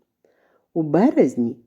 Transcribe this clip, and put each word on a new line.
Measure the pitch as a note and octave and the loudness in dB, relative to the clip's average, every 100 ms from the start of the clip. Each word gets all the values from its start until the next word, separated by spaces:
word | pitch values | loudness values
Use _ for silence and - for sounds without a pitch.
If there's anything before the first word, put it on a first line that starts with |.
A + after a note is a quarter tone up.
| _ _ _ _ _ _ _ | _ _ _ _ _ _ _
У | E3+ | -6
березні | D#3 D#3 B3 D#4 D#3 - A#2 - | -2 2 2 2 0 0 -6 -6